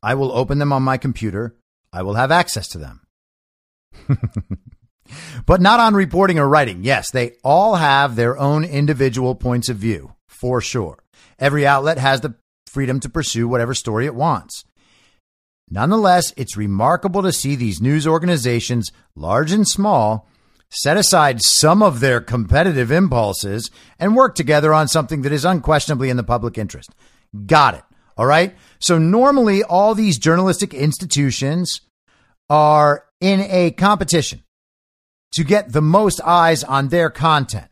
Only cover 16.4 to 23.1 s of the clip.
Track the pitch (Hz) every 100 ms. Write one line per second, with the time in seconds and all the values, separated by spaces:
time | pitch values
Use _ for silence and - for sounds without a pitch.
16.4 | - - 202 196 135 220 202 185 185 -
17.4 | 135 143 117 85 120 151 151 160 175 165
18.4 | 120 120 - 123 104 _ _ - 78 110
19.4 | 156 208 202 - 202 165 107 110 _ _
20.4 | _ _ _ - 139 180 190 180 147 117
21.4 | - - 151 190 208 123 135 120 - 120
22.4 | 104 139 185 143 117 160 190